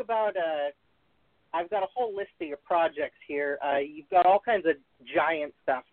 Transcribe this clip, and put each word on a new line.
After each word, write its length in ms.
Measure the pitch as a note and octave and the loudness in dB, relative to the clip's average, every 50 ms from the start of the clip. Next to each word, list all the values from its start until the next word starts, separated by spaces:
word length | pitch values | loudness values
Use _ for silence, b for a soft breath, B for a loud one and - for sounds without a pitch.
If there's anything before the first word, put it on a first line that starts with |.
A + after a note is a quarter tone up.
about, 360 | A#3 G#3 A3+ A3 G#3+ G#3 F#3 | -4 -2 0 0 0 0 0
uh, 340 | F#3 E3 D#3+ D#3 D3 C#3+ C#3+ - _ _ _ _ _ _ _ _ _ _ _ _ _ _ _ - | -2 -2 -2 -2 -2 -4 -4 -6 _ _ _ _ _ _ _ _ _ _ _ _ _ _ _ -4
I've 140 | E3+ F3 E3+ | -4 -4 -2
got 120 | G#3+ G3 | -2 -2
a 40 | F#3+ F#3+ - | -2 -2 -2
whole 200 | B3+ B3 A3 G3 | -2 -2 -2 -4
list 140 | G3+ G3 - _ - | -6 -8 -8 _ -10
of 80 | E3+ D3 | -8 -8
your 100 | C#3+ - _ | -8 -8 _
projects 540 | - F3+ E3+ E3 D#3 C#3+ D3 D3 - - - - | 0 2 2 2 2 0 -4 -6 -6 -8 -10 -10
here. 320 | - D3 C#3+ C#3+ C#3+ C#3+ - C#3+ | -6 -4 -4 -2 -2 -4 -2 -2
Uh, 140 | C#3+ C#3 C#3 | 0 0 0
you've 300 | C#3+ D3+ D3+ D#3 - - | -2 -4 -8 -14 -4 2
got 140 | - F3+ F3 | 4 6 6
all 140 | F3+ G3 G#3 - | 6 6 4 4
kinds 200 | A#3+ A3+ F#3+ D#3+ | 2 0 2 2
of 100 | E3 D3 - _ _ _ _ B2 A#2+ C#3 | 0 0 0 _ _ _ _ -12 -4 0
giant 380 | E3 D3 D#3 E3 D3+ D3 C#3 - _ | 0 2 2 0 -2 -4 -8 -10 _
stuff, 220 | _ - C3 B2+ - - | _ -2 -2 -2 -4 -6